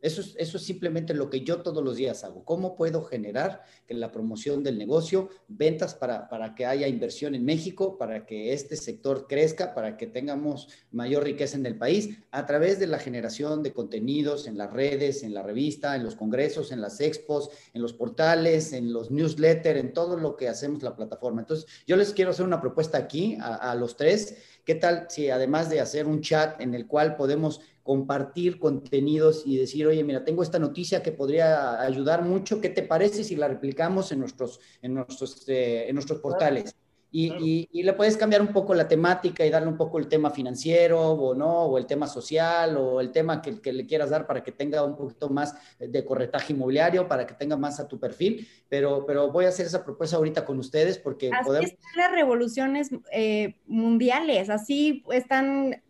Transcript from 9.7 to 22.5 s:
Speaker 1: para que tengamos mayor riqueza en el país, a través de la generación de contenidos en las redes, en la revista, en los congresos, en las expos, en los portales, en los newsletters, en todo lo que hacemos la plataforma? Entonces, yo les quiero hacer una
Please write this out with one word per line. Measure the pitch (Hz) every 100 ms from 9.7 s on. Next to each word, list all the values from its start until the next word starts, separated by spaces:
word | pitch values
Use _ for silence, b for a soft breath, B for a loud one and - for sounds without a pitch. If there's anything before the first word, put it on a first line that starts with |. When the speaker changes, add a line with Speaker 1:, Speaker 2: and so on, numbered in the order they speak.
| -
Speaker 1:
para | 110 107
que | 113
tengamos | 123 143 143 151 135 - b b
mayor | 117 120 143
riqueza | 147 143 139 143
en | 131
el | 110
país, | 117 196 214 - _
a | 131 143
través | 147 170 196
de | 190
la | 147
generación | - 123 113 - 147 156
de | 147
contenidos | 120 104 113 117 147 147 143 127
en | 107
las | 101
redes, | 107 139 139 143 139
en | 113 101
la |
revista, | 98 110 147 143 143 135
en |
los | 117 107
congresos, | 107 120 147 160 147
en | 127
las | 104 -
expos, | 147 151 - 147 139 B B 117
en |
los | 117
portales, | - 117 - 160 165 165 160 156
en | 131 120
los | 117 113
newsletters, | 139 160 151 156 165 165 143
en | 127
todo | 123 170 180
lo | 156 139
que | 127
hacemos | 113 143 147
la | 127 -
plataforma? | 110 113 123 113
Entonces, | 110 156 156 B -
yo | 185
les | 202
quiero | 202 185
hacer | 175
una | 185